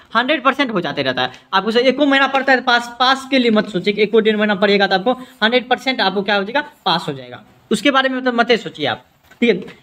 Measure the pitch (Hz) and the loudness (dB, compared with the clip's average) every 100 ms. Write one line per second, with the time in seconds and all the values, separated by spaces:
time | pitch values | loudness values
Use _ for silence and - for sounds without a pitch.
0 | - 226 254 302 254 269 269 190 156 139 | -6 -2 0 0 0 0 -2 -2 -4 -2
1 | 131 127 127 - _ 190 208 226 262 262 | -2 -2 -4 -6 _ -2 0 2 2 2
2 | 294 269 269 269 269 254 247 240 240 - | 2 4 2 0 2 2 2 0 0 -2
3 | 254 262 - 269 240 214 - 180 208 208 | 0 0 0 2 2 2 0 -2 -2 0
4 | 214 220 214 214 214 190 202 202 196 190 | 2 2 2 2 0 2 2 2 2 2
5 | 247 247 - - 214 247 247 247 269 226 | 0 -4 -6 -4 0 0 0 -4 -2 -2
6 | 190 196 196 202 196 277 294 - 185 170 | -2 -2 -2 -2 -2 -4 -6 -6 -2 -2
7 | 160 135 123 120 - _ - 220 294 269 | -2 -10 -12 -18 -20 _ -4 -2 0 2
8 | 262 262 254 233 233 226 160 - 135 110 | 0 -2 -2 0 2 0 -2 -6 -4 -6
9 | - _ _ - 240 196 - - | -10 _ _ -2 0 0 -4 -18